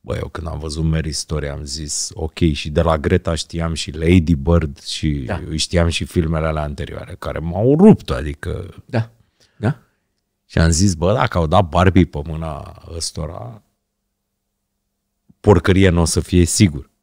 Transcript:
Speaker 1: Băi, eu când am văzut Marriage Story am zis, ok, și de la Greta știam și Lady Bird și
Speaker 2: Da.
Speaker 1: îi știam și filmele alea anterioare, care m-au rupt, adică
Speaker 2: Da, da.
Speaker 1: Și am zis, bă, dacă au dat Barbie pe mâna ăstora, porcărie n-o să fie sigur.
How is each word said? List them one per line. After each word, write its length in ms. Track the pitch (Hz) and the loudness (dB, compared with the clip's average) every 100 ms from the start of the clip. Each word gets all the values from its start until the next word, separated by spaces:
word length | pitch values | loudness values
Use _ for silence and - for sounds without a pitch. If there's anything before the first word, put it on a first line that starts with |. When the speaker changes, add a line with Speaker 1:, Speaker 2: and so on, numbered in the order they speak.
Speaker 1:
Băi, 180 | - 80 | -8 -8
eu 60 | 78 | -8
când 180 | - 80 | -10 -10
am 100 | 73 | -8
văzut 260 | 78 76 | -8 -2
Marriage 260 | 80 80 76 | 0 0 -2
Story 380 | 73 - 78 69 | -8 -6 -6 -6
am 160 | 71 | -10
zis, 460 | 73 73 73 - - | -10 -10 -8 -8 -8
ok, 240 | - 80 - 85 | -8 -10 0 0
și 180 | 73 82 | 0 -2
de 100 | 76 | 0
la 180 | 82 80 | 2 0
Greta 360 | 71 92 - | 2 0 0
știam 400 | 80 - 85 82 | -6 -6 -6 -6
și 160 | 80 - | -6 -8
Lady 440 | 76 82 92 80 | -4 4 4 4
Bird 460 | 80 69 85 76 69 | 0 2 2 2 -8
și 260 | - - 78 | -12 -6 -4
Speaker 2:
Da. 300 | 71 64 92 82 | -4 -4 -8 -8
Speaker 1:
îi 80 | 80 | -6
știam 320 | - 90 85 | -2 0 0
și 160 | 82 | -2
filmele 420 | 110 - 80 80 80 | -4 -2 -2 -2 -2
alea 160 | 78 | -4
anterioare, 540 | 76 73 71 - 69 95 | -6 -8 -12 -12 -14 -12
care 200 | 82 - | -10 -8
m-au 380 | 80 87 117 151 | -6 -2 2 6
rupt, 320 | 208 175 - | 8 8 2
adică 640 | 123 76 71 87 - 92 - | -6 -6 -8 -8 -8 -10 -18
Speaker 2:
Da, 260 | _ 117 113 _ _ _ _ _ | _ -6 -6 _ _ _ _ _
da. 220 | 107 151 _ _ _ _ _ _ _ | -4 -4 _ _ _ _ _ _ _
Speaker 1:
Și 120 | - | 2
am 120 | 82 | 2
zis, 240 | 78 101 | 4 2
bă, 180 | 85 87 | 2 0
dacă 240 | 117 139 92 | 0 0 0
au 80 | 80 | 2
dat 220 | 92 90 | 2 2
Barbie 360 | 85 92 92 | 4 4 4
pe 160 | 85 73 76 | 2 0 -8
mâna 560 | 78 80 71 69 82 - 82 | -8 -8 -10 -14 -20 -16 -12
ăstora, 680 | - - 78 95 113 110 _ _ _ _ _ _ _ _ _ _ _ _ _ _ _ _ _ _ | -10 -10 -12 -12 -16 -18 _ _ _ _ _ _ _ _ _ _ _ _ _ _ _ _ _ _
porcărie 480 | - 92 - 92 95 | 4 4 6 4 4
n-o 160 | 87 | 4
să 160 | 80 - | 2 0
fie 240 | - 90 | 2 4
sigur. 460 | 85 - 104 73 - _ | 4 4 2 2 -14 _